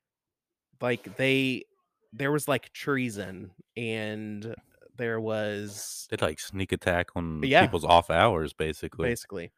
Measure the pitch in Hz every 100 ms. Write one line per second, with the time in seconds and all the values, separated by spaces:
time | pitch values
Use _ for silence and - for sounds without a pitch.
0 | _ _ _ _ _ _ _ - 120 120
1 | - - 131 135 131 123 - _ _ _
2 | _ 110 139 151 - 131 - - - 135
3 | 123 101 95 92 90 - _ - 117 110
4 | 107 107 107 104 113 - - _ - -
5 | 117 113 110 110 104 104 104 101 - -
6 | - - 87 78 - 95 95 90 - 87
7 | 87 90 82 78 131 147 185 90 76 85
8 | - 82 113 87 73 - 78 78 - -
9 | 120 120 - 98 85